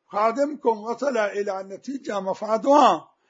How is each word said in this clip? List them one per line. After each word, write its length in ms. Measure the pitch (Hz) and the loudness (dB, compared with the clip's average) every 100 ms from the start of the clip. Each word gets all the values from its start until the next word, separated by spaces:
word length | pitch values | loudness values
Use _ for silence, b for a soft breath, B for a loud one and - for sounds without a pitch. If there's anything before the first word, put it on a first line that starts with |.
| _ | _
خادمكم 720 | 202 220 226 285 294 240 214 | -2 -2 0 -4 -2 -4 -2
وصل 400 | 220 233 285 233 | -6 0 2 2
إلى 440 | 208 202 202 190 | -2 -2 -6 -6
النتيجة 580 | 196 196 - 269 220 202 | -10 -14 -12 -12 -8 -6
مفادها 920 | 190 175 208 220 226 294 240 160 - _ | -4 -6 -2 -2 4 6 6 4 -4 _